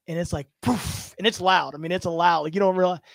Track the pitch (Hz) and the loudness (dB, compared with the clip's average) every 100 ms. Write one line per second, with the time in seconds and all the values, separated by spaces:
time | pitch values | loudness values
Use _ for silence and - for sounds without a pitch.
0 | - 165 170 156 139 _ 247 226 - - | -10 -8 -6 -6 -10 _ -2 -2 -2 -10
1 | - - 208 220 185 185 135 143 165 180 | -12 -2 -2 0 2 2 2 -6 -4 -4
2 | 180 170 175 160 156 175 196 185 180 175 | -2 2 2 2 0 2 2 4 2 0
3 | _ | _